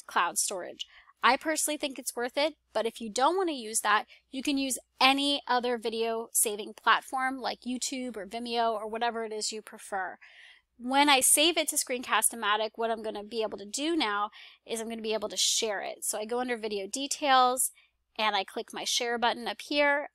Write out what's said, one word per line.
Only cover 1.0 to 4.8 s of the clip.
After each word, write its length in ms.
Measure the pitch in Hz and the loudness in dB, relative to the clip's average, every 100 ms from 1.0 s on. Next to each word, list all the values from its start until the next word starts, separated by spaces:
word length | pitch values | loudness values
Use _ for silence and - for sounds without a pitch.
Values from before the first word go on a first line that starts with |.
| _ - | _ 2
I 140 | 233 269 | 4 4
personally 400 | 311 311 - 294 | 2 -2 -2 -2
think 220 | 294 262 | -6 -6
it's 180 | - - | -8 -6
worth 200 | 247 - | -4 0
it, 180 | 311 302 _ | 0 -2 _
but 140 | 220 220 | -2 -2
if 140 | - | -4
you 100 | 226 | -6
don't 260 | 202 277 370 | 2 4 4
wanna 160 | 359 | 0
use 280 | 277 214 220 | -2 -4 -2
that, 260 | 214 208 - - _ | 4 2 2 -18 _
you 120 | 262 | -6
can 140 | 285 277 | 0 0
use 220 | 269 262 | 0 -4